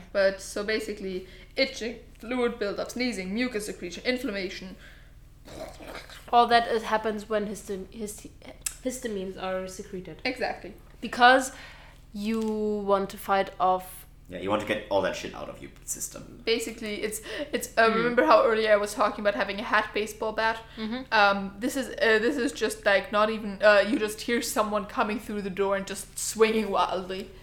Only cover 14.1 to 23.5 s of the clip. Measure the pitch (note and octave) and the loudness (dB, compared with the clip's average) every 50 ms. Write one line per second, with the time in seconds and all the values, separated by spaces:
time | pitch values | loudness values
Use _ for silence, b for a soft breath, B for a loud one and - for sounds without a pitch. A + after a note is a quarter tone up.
14.1 | - - - - F2+ F2 F2 G2 G#2 G#2+ - - G#2 - - - G2+ G2 F#2 F2 | -20 -20 -18 -14 -10 -6 -2 0 0 0 2 0 -2 -2 -2 0 0 2 2 2
15.1 | E2 - - E2+ - - D2 - B1+ C2+ C#2 C#2 - - - - - - - - | -2 -4 -8 -8 -8 -10 -12 -12 -12 -14 -16 -16 -16 -16 -12 -10 -10 -8 -8 -10
16.1 | - - - - - - - A3+ A3+ A#3+ A3+ A#3 G#3+ - A3+ G#3+ G#3 G3 - G#3 | -12 -14 -16 -16 -16 -8 -2 -2 -2 0 -2 -6 -8 -8 -8 -8 -6 -4 -4 -6
17.1 | G#3 - B B B A#3+ D4 B - A#3 - - - - A3+ A3+ G#3+ - A#3 A#3+ | -6 -6 B B B -8 -8 B -4 -6 -4 -2 2 4 4 4 4 2 0 2
18.1 | A#3+ A#3+ A#3 G#3 A3+ - - A#3 A3 A3 A3 G#3+ G#3 G#3 G#3 G#3 - B3+ A#3 G#3 | 4 4 6 8 8 8 6 4 2 2 4 4 4 4 2 0 0 0 0 0
19.1 | G#3+ - G#3 G3+ G3+ - G3 G3+ G3 G3 A#3+ A3+ A3 G#3+ G#3+ - - G#3+ G#3+ A3 | 0 0 -2 0 0 0 -2 -2 -4 -6 -4 0 0 0 0 0 -2 -4 -4 -4
20.1 | - - A3+ A3 G#3+ A3 A3 A3 A3+ A3+ - - - A#3 A3 G#3+ A#3 B3+ C4 - | -6 -6 -6 -4 -2 0 0 0 0 -2 -8 -14 -10 -8 -6 -6 -6 -6 -6 0
21.1 | - G#3+ G3+ G3+ G3+ G3+ G3 F#3+ G3 G3+ A3 C#4 - C#4 A#3+ G#3 - - - A3+ | 4 6 6 6 6 2 -2 -6 -8 -4 -4 -4 -2 -2 -4 -4 -2 2 4 6
22.1 | A3 G#3+ G#3+ A#3+ D4+ G#3+ A#3 C#4 - - A3 G#3 - - - G#3 G3 F#3+ F#3+ - | 6 6 4 2 0 2 0 -2 -2 -2 -2 -2 -2 0 2 4 4 4 2 2
23.1 | G#3+ G#3 G#3+ A3 A3 G#3+ G#3+ G3+ | 2 2 2 2 2 -2 -6 -8